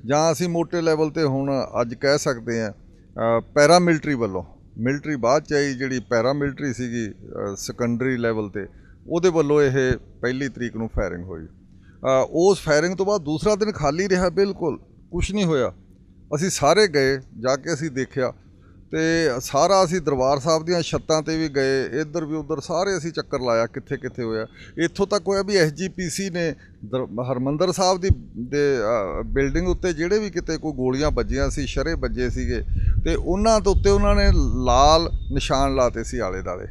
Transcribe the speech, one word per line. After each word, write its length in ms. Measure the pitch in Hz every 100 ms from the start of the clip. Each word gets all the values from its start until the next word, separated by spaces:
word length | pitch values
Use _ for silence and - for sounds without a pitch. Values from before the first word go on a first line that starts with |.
| 110
ਜਾਂ 260 | 147 160
ਅਸੀਂ 180 | 147 175
ਮੋਟੇ 320 | 170 165 175
ਲੈਵਲ 280 | 165 156 156
ਤੇ 140 | 151
ਹੁਣ 420 | 151 131 139 135 98 113
ਅੱਜ 120 | 120
ਕਹਿ 240 | 123 139 147
ਸਕਦੇ 440 | - 120 117 117
ਹਾਂ, 100 | 110
ਅਹ, 720 | 98 - - - - 113 117
ਪੈਰਾਮਿਲਟਰੀ 720 | - 147 147 175 175 156 147
ਵੱਲੋਂ, 300 | 135 110 92 82 - - -
ਮਿਲਟਰੀ 380 | 120 143 147 143
ਬਾਅਦ 280 | 117 147
'ਚ 100 | 147
ਆਈ, 200 | 147 143
ਜਿਹੜੀ 260 | 127 135 127
ਪੈਰਾਮਿਲਟਰੀ 760 | 101 117 120 143 143 139 143
ਸੀਗੀ, 360 | 117 123 120 107
ਅਹ, 460 | - - - 101 98
ਸੈਕੰਡਰੀ 600 | - 117 120 117 131 123
ਲੈਵਲ 320 | 117 110 104
ਤੇ, 180 | 104 95 - - - -
ਉਹਦੇ 220 | 165 180
ਵੱਲੋਂ 320 | 165 143 147
ਇਹ 360 | 139 135 127 120 - -
ਪਹਿਲੀ 280 | 120 131 139
ਤਰੀਕ 260 | 110 120 113
ਨੂੰ 140 | 113
ਫਾਇਰਿੰਗ 340 | 127 98 87
ਹੋਈ। 220 | 92 82 80
ਅਹ, 840 | - - - - - 127 131 123
ਉਸ 280 | 151 190 185
ਫਾਇਰਿੰਗ 360 | 156 151 170 180
ਤੋਂ 100 | 196
ਬਾਅਦ 160 | 208
ਦੂਸਰਾ 340 | 143 156 208 208
ਦਿਨ 160 | 214
ਖਾਲੀ 380 | 151 143 156 196
ਰਿਹਾ, 200 | 185 185
ਬਿਲਕੁਲ 480 | 170 196 - 165 107 - - -
ਕੁਛ 200 | 175 -
ਨਹੀਂ 140 | 208 175
ਹੋਇਆ। 280 | 147 104 87 - - - - - 143
ਅਸੀਂ 140 | 185
ਸਾਰੇ 380 | - 143 180 208
ਗਏ, 300 | 143 135 135
ਜਾ 380 | 131 117 120 135
ਕੇ 180 | 147
ਅਸੀਂ 180 | 151 160
ਦੇਖਿਆ 420 | 127 127 139 123 - - - - - -
ਤੇ 380 | 156 160 165 160 123
ਸਾਰਾ 420 | - 139 170 190
ਅਸੀਂ 180 | 180 185
ਦਰਬਾਰ 380 | 151 135 131 143
ਸਾਹਿਬ 260 | 151 160 165
ਦੀਆਂ 160 | 175
ਛੱਤਾਂ 400 | 156 151 - 156
'ਤੇ 160 | 151 160
ਵੀ 120 | 160
ਗਏ, 520 | 139 135 135 107 135
ਇੱਧਰ 240 | 156 165 156
ਵੀ 100 | 156
ਉੱਧਰ 240 | 147 156
ਸਾਰੇ 380 | - 165 196 185
ਅਸੀਂ 140 | 160
ਚੱਕਰ 280 | - - 139
ਲਾਇਆ, 280 | 123 113 117
ਕਿੱਥੇ 300 | 139 - 135
ਕਿੱਥੇ 260 | 127 123
ਹੋਇਆ। 240 | 113 110 110 - - -
ਇੱਥੋਂ 240 | 160 - 196
ਤੱਕ 200 | 208 170
ਹੋਇਆ 140 | 196
ਵੀ 140 | 196 196
ਐਸ 160 | 156
ਜੀ 160 | 147 185
ਪੀ 220 | 180 175
ਸੀ 200 | - 196
ਨੇ 260 | 175 165 - - - 104
ਦਰ-, 200 | 131 113
ਹਰਿਮੰਦਰ 680 | 107 127 127 131 151 185
ਸਾਹਿਬ 300 | 160 185 185
ਦੀ, 80 | 190 - - 107
ਦੇ, 400 | 123 147 143 131
ਅਹ, 460 | 107 117 95 76
ਬਿਲਡਿੰਗ 440 | 110 127 139 151 180
ਉੱਤੇ 260 | 175 185
ਜਿਹੜੇ 260 | 151 175 208
ਵੀ 100 | 208
ਕਿਤੇ 280 | 175 165 147
ਕੋਈ 140 | 156
ਗੋਲੀਆਂ 400 | 135 127 131 151
ਵੱਜੀਆਂ 380 | 123 113 127 139
ਸੀ, 160 | 147 135
ਸ਼ਰੇ 260 | 139 143
ਵੱਜੇ 360 | 160 123 110 127
ਸੀਗੇ, 320 | 127 123 117 - - - - 160
ਤੇ 100 | 165
ਉਹਨਾਂ 460 | 143 185 220 220
ਦੇ 80 | 190
ਉੱਤੇ 200 | 185 196
ਉਹਨਾਂ 260 | 202 202 202
ਨੇ 120 | 202 196 - 120 123
ਲਾਲ 460 | 123 147 165 160 - -
ਨਿਸ਼ਾਨ 420 | 135 - 135 139 135
ਲਾਤੇ 280 | 123 -
ਸੀ 140 | 143 123
ਆਲੇ 220 | 98 92
ਦੁਆਲੇ 260 | 92 90 101